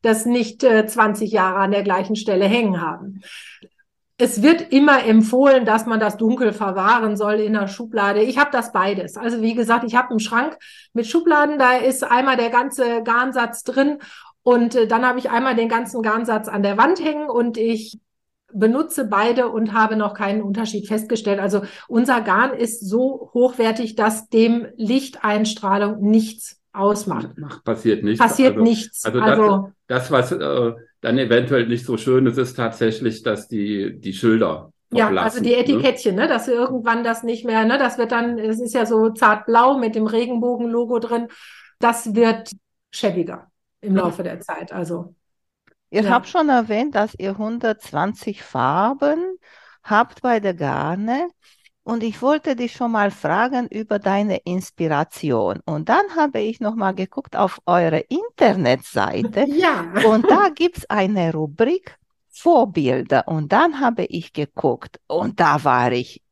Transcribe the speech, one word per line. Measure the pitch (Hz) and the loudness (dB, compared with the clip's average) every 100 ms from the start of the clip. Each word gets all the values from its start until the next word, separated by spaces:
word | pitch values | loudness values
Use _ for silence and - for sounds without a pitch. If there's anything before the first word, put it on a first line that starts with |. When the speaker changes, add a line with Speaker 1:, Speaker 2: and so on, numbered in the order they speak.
Speaker 1:
das | 226 220 240 | 2 0 0
nicht, | 247 226 - | 0 -2 2
äh, | 262 220 214 | 4 4 2
zwanzig | 240 214 202 214 | 0 0 0 -2
Jahre | 214 185 190 | 0 0 0
an | 196 | 0
der | 202 | 0
gleichen | 196 185 190 214 | 0 -2 -2 -4
Stelle | - 190 | -2 0
hängen | 196 233 220 175 | 2 2 0 -2
haben. | 165 170 196 190 - - - - - _ _ _ _ _ | -4 -8 -12 -16 -18 -20 -20 -20 -20 _ _ _ _ _
Es | 247 196 | 0 4
wird | 262 339 - | 4 4 4
immer | 262 294 269 | 4 6 6
empfohlen, | 226 220 220 247 277 262 | 6 4 6 4 6 6
dass | 220 220 233 | 4 0 0
man | 220 | 0
das | 214 202 | 0 0
dunkel | 226 254 233 | 0 2 0
verwahren | 208 202 190 190 240 220 202 | 0 -4 0 2 2 2 -2
soll | 208 214 | 0 0
in | 214 | 0
der | 214 196 | 0 -2
Schublade. | - 226 220 202 208 | -6 -6 0 0 2
Ich | 226 254 | 2 2
habe | 285 | 0
das | 262 226 | 0 -2
beides. | 196 190 196 175 - | -2 0 -2 -6 -6
Also | 233 233 | -6 -2
wie | 226 | -2
gesagt, | 226 226 233 | 0 0 0
ich | 247 240 | 2 -2
habe | 254 | 0
einen | 226 | -4
Schrank | - 226 294 - - - - | -2 -2 -2 -6 -20 -20 -8
mit | 233 226 | -6 -2
Schubladen, | 330 339 302 294 302 | 0 4 4 2 2
da | 254 254 | 2 4
ist | 240 254 | 0 -2
einmal | 254 247 269 254 | 0 2 2 0
der | 233 | 2
ganze | 247 262 254 240 233 | 0 0 -2 -2 -2
Garnsatz | 220 233 262 254 233 - | 0 0 0 -2 -4 -6
drin | - 254 285 285 - - - _ | -4 0 0 0 -10 -20 -20 _
und, | - 240 240 247 | 2 4 4 2
äh, | 220 | 2
dann | 240 | 2
habe | 254 247 | 0 -2
ich | 254 | -2
einmal | 254 262 233 | 0 0 0
den | 226 | 0
ganzen | 233 240 240 | -2 -4 -4
Garnsatz | 220 220 240 214 214 | -2 -2 -2 -4 -4
an | 208 | -2
der | 202 202 | -2 2
Wand | 269 370 | 2 2
hängen | 311 302 302 | -2 -4 -4
und | 240 240 226 | -2 -2 -2
ich | 226 220 - - _ _ _ _ _ | -2 -2 -6 -20 _ _ _ _ _
benutze | 208 220 254 320 - 226 | 0 2 2 -2 -4 -2
beide | 202 220 240 240 | 0 2 0 0
und | 226 220 | -2 -2
habe | 220 220 220 | 2 2 2
noch | 208 | -2
keinen | - 202 214 | -4 -4 -2
Unterschied | 202 196 214 208 - | -4 -4 -4 -6 -4
festgestellt. | 214 - 220 208 196 | -6 -4 -4 -2 -2
Also | 190 196 196 - - | 0 -2 -4 -16 -2
unser | 233 247 247 | 0 2 0
Garn | 202 190 262 | 2 0 0
ist | 254 233 - 196 | 0 -4 -6 -4
so | 220 254 269 - | 0 0 -4 -6
hochwertig, | 240 247 254 226 220 226 - | 0 0 2 0 0 -4 0
dass | 220 220 - | -2 -2 0
dem | 226 226 233 233 - | 4 4 2 -2 -6
Lichteinstrahlung | 214 262 - - 214 208 214 - 196 202 208 214 | 0 0 -2 -6 -2 0 -2 -2 -2 0 0 0
nichts | 202 220 220 - - - _ | 2 4 2 -8 -18 -20 _
ausmacht. | 202 202 208 196 135 110 - | 0 0 0 -2 -6 -8 -12
Speaker 2:
Macht, | 147 - | -14 -10
passiert | - 110 117 101 | -6 0 0 2
nichts. | 104 110 | 0 2
Speaker 1:
Passiert | 233 - 262 | 2 4 2
Speaker 2:
Also, | 113 | 4
Speaker 1:
nichts. | 226 220 - - | 2 2 -4 -8
Speaker 2:
also | - 123 | -4 0
das, | 220 214 | 2 4
Speaker 1:
Also | 208 196 - _ _ | 4 2 -2 _ _
Speaker 2:
das, | 127 127 | -6 0
was, | 139 127 | 0 0
äh, | 175 143 135 117 117 - _ | -2 -2 0 -2 -4 -18 _
dann | - 123 | -2 0
eventuell | 123 120 123 135 113 | 2 2 2 0 0
nicht | 120 | -4
so | 127 113 | -4 -4
schön | - 127 131 | 2 2 2
ist, | 117 | 0
ist | 123 | -4
tatsächlich, | - 113 - 113 110 123 110 | -4 -6 -2 -2 -2 -4 -4
dass | 120 107 - | -6 -6 -6
die, | 110 104 104 101 - | -6 -4 -4 -6 -8
die | - | -12
Schilder | 95 117 113 95 - - _ _ | -2 2 2 0 -4 -12 _ _
Speaker 1:
Ja, | 226 214 | 0 2
Speaker 2:
verblassen, | 190 | 2
Speaker 1:
also | 220 247 | -2 -2
die | 220 | 0
Speaker 2:
ne? | 240 | 2
Speaker 1:
Etikettchen, | 247 - 269 247 220 | 2 2 2 0 -2
ne, | 185 311 | 0 0
dass | 240 240 | -2 0
wir | |
irgendwann | 240 262 254 233 226 | -2 0 -2 -2 -2
das | 233 226 | -2 -4
nicht | 233 226 | -4 -6
mehr, | 233 220 | -2 0
ne, | 220 269 | 2 2
das | 254 - | 0 -2
wird | 233 | -2
dann, | 233 240 233 | -2 -2 -4
es | 220 220 | -4 -4
ist | 240 | -4
ja | 254 226 | -2 0
so | 220 220 | 2 2
zart | 220 220 208 - | 4 2 2 2
blau | 226 254 277 | 4 4 2
mit | 226 220 | -2 -2
dem | 220 | 0
Regenbogen-Logo | 226 240 240 247 233 240 233 233 240 | 0 -2 -2 -2 -2 -2 -2 -2 -2
drin, | 226 233 233 - - - - _ | -2 -4 -6 -14 -20 -20 -20 _
das | 233 240 220 | 0 0 -4
wird | 208 233 220 - - _ _ _ | 2 2 2 -6 -20 _ _ _
schäbiger | - 208 180 160 - _ _ _ _ | -4 -2 -2 -4 -8 _ _ _ _
im | 208 | -2
Speaker 2:
Mhm. | 190 | 0
Speaker 1:
Laufe | 175 165 | 0 -4
der | 175 175 | -10 -10
Zeit, | - 160 180 | -12 -12 -10
also, | 190 165 170 170 _ _ _ _ _ _ _ _ | -10 -8 -8 -12 _ _ _ _ _ _ _ _
Speaker 3:
Ihr | 208 | -2
Speaker 1:
ja. | 202 | 2
Speaker 3:
habt | 247 262 | 0 0
schon | 359 311 | 0 2
erwähnt, | 254 220 214 285 | 2 2 -2 -2
dass | 220 214 - | -2 -4 -4
ihr | 190 196 | -8 -6
hundertzwanzig | 214 233 240 214 - 147 185 214 - 202 | -6 -4 -4 -4 -6 -4 -4 -4 -10 -12
Farben | - 135 127 160 214 277 285 311 370 370 _ _ _ _ | -10 -2 0 0 0 0 -2 -2 -4 -8 _ _ _ _
habt | - 214 240 - | -2 0 0 -4
bei | 247 226 | -2 0
der | 202 | -2
Garne. | 175 147 135 147 180 220 262 349 _ _ _ _ _ | -4 -4 -2 -4 -4 -4 -4 -6 _ _ _ _ _
Und | - 233 | -8 -4
ich | 220 208 | -4 -2
wollte | 254 302 311 247 | 0 0 0 -4
dich | 240 | -6
schon | - 240 | -4 -2
mal | 220 202 | 0 -2
fragen | 202 147 180 247 254 240 | -2 -2 0 0 -2 -6
über | 214 214 208 | -8 -4 -2
deine | 202 196 208 - | 0 0 0 -4
Inspiration. | - 180 175 _ 165 147 160 - 151 117 98 98 - | -4 -6 -6 _ -2 -2 -2 -6 -2 0 0 -4 -6
Und | 151 160 | -8 0
dann | 294 403 330 | 0 0 -2
habe | 302 233 | -2 -2
ich | 214 226 | -6 -4
noch | 208 226 | -6 -2
mal | 196 | -4
geguckt | 190 190 - - - | -4 -8 -8 -8 -2
auf | 190 - - | -2 -2 0
eure | 175 165 156 - | 2 2 0 -2
Internetseite. | 302 466 - 247 185 127 127 - - 98 - - - 285 | -6 -6 2 2 4 2 0 -2 -4 -2 -2 -4 -2 0
Speaker 1:
<laughs> | |
Ja. | 294 349 240 170 190 | 2 2 0 -2 2
Speaker 3:
Und | 220 220 359 | 4 4 4
da | 381 403 | 4 4
gibt's | 294 339 - - | 0 -2 -2 -4
eine | 208 190 208 165 | -2 0 0 0
Rubrik | 160 156 151 247 359 - - _ _ _ | -2 -6 0 0 0 -6 -20 _ _ _
Vorbilder. | - 349 320 214 170 135 127 117 135 - | -2 4 4 4 0 0 0 0 0 0
Und | 160 147 | -4 0
dann | 196 339 277 | 2 2 0
habe | 262 226 | -2 -2
ich | 180 170 - | -6 -6 -10
geguckt | - 147 - 139 120 - - _ | -8 -8 -2 -2 -2 -8 -20 _
und | 160 214 - | -4 -4 2
da | 165 143 | 2 4
war | 139 123 123 | 2 2 2
ich | 123 123 - _ | 0 -6 -14 _